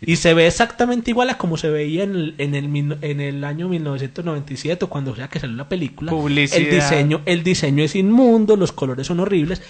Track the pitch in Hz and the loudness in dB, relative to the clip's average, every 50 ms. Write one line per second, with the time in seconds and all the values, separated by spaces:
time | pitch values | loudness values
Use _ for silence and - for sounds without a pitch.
0 | - - 165 165 - 175 165 165 165 170 - - 240 226 - - 240 247 247 240 | -2 -2 0 2 4 4 6 6 6 4 4 2 0 0 2 -2 0 0 0 -2
1 | 226 247 233 240 254 262 247 - - 175 156 143 - 156 151 151 151 151 156 170 | -2 -2 0 0 0 0 0 -2 -2 -4 -2 -2 -2 -2 -2 -2 -2 -2 -2 -2
2 | 202 196 196 180 156 156 160 143 139 143 143 143 143 147 147 147 147 147 151 147 | -2 -2 -2 -4 -4 -4 -6 -6 -4 -2 -2 -2 -2 -2 -2 -2 -2 -2 -4 -4
3 | 151 147 147 143 143 139 143 143 143 143 147 156 175 185 180 165 156 147 139 131 | -4 -6 -4 -4 -4 -6 -6 -6 -6 -8 -6 -6 -4 -4 -2 -2 -2 -4 -4 -6
4 | 135 127 - - 170 170 156 147 143 - 135 123 - 143 170 - 202 - - 147 | -6 -8 -8 -8 -6 -6 -6 -6 -6 -8 -10 -8 -4 -4 -4 -2 -4 -4 -4 -6
5 | 139 135 113 104 131 135 - 156 - 131 113 120 143 147 196 185 156 127 - - | -6 -6 -8 -8 -10 -8 -8 -8 -6 -6 -8 -8 -6 -6 -4 -4 -4 -6 -6 -8
6 | 147 165 165 156 147 147 143 147 143 139 - 170 - 147 175 - 147 - 165 147 | -6 -4 -2 -2 0 0 2 2 2 2 2 2 2 4 2 4 4 4 2 4
7 | 143 147 151 156 - 185 175 175 160 180 180 - - 147 139 147 156 156 - 196 | 4 2 2 0 0 0 -2 0 2 0 0 2 2 0 2 2 2 2 2 2
8 | 190 202 226 247 269 240 226 226 214 208 214 196 180 156 - - 143 135 127 127 | 2 4 6 6 6 6 6 6 6 4 4 4 4 0 0 -2 -4 -4 -4 -4
9 | 135 - 180 170 190 208 202 175 147 165 185 180 - | -4 -2 -2 -2 0 0 2 0 0 0 -2 -6 -8